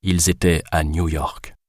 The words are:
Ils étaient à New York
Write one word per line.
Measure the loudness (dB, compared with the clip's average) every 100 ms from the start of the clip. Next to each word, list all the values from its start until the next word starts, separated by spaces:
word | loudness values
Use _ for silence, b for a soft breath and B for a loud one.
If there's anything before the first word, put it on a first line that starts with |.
Ils | 2 2 2
étaient | 2 2 2 0
à | -2
New | 0 0 0
York | -2 -4 -8 -18 -20